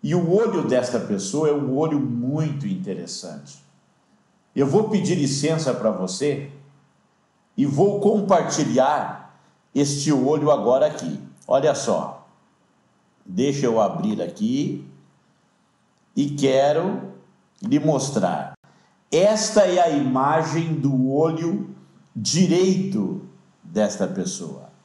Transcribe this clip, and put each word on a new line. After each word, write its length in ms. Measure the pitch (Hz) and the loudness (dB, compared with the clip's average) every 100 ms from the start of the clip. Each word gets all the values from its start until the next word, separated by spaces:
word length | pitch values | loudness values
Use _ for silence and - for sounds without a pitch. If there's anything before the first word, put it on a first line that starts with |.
E 100 | 143 | 0
o 180 | 175 170 | 0 2
olho 360 | 190 226 190 127 | 2 2 0 0
desta 320 | 127 123 117 | 0 0 -4
pessoa 500 | 92 101 - 143 156 | -2 -4 -4 -2 0
é 20 | |
um 240 | 147 131 131 | 0 0 0
olho 240 | 160 147 | 0 0
muito 680 | 123 120 123 151 156 - 101 | -2 -2 -2 -2 -2 -4 -6
interessante. 960 | 92 95 90 82 - 92 80 - - _ _ _ _ _ _ _ _ _ - | -6 -6 -8 -10 -12 -12 -14 -18 -20 _ _ _ _ _ _ _ _ _ -2
Eu 120 | 139 | 2
vou 200 | 165 214 | 2 2
pedir 280 | 214 147 170 | 0 0 0
licença 580 | 139 - 151 160 135 | 0 -2 -2 -2 -2
para 160 | 120 110 | -2 -2
você 600 | 92 92 - 147 139 - - - _ _ _ _ _ _ _ _ - | -2 -6 -2 -2 -2 -8 -16 -20 _ _ _ _ _ _ _ _ -2
e 80 | - | -2
vou 340 | - 196 202 | 4 2 4
compartilhar 1400 | 202 220 190 185 147 - 135 120 131 147 101 - - _ _ _ _ | 2 2 4 2 2 -2 0 2 2 2 -2 -10 -18 _ _ _ _
este 380 | - 143 143 156 | -2 0 0 0
olho 400 | 143 127 151 147 | 2 2 2 2
agora 340 | 139 107 131 151 | 2 4 4 2
aqui. 340 | 151 82 73 - - - | 0 -8 -10 -12 -20 0
Olha 260 | 135 151 | 2 2
só. 540 | 135 - 90 64 - - _ _ _ _ _ _ _ _ _ - | 0 0 -2 -4 -12 -20 _ _ _ _ _ _ _ _ _ -10
Deixa 400 | 90 135 143 131 | -2 -2 0 0
eu 160 | 113 | 2
abrir 400 | 101 82 98 101 | 2 0 -4 -2
aqui 680 | 87 - 107 135 151 - - - _ _ _ _ _ _ _ _ _ _ _ - | -6 -4 -2 -2 -2 -6 -12 -20 _ _ _ _ _ _ _ _ _ _ _ -4
e 140 | 143 | -4
quero 840 | 139 135 135 139 151 185 - - - _ _ _ _ | 0 2 4 4 2 0 -4 -8 -16 _ _ _ _
lhe 200 | 110 143 | 0 0
mostrar. 720 | 147 143 - - 92 76 73 - _ _ _ _ _ | 2 0 0 -2 0 -2 -8 -14 _ _ _ _ _
Esta 500 | 147 196 214 - 214 | 4 4 4 2 4
é 180 | 190 180 | 4 4
a 100 | 170 | 2
imagem 880 | 147 127 127 139 160 156 151 165 151 | 2 0 0 2 2 0 -2 -2 0
do 360 | 135 131 127 | 0 2 2
olho 640 | 135 160 160 165 196 - - - _ _ - | 2 2 0 -2 -4 -6 -14 -20 _ _ -8
direito 1120 | 107 160 170 170 190 185 - 98 92 - - - _ _ | -2 2 4 4 4 2 0 -2 -4 -6 -12 -20 _ _
desta 420 | - 87 104 - 98 | -8 -2 -2 -2 -4
pessoa. 640 | 95 90 - 85 67 - _ | -4 -6 -6 -10 -14 -18 _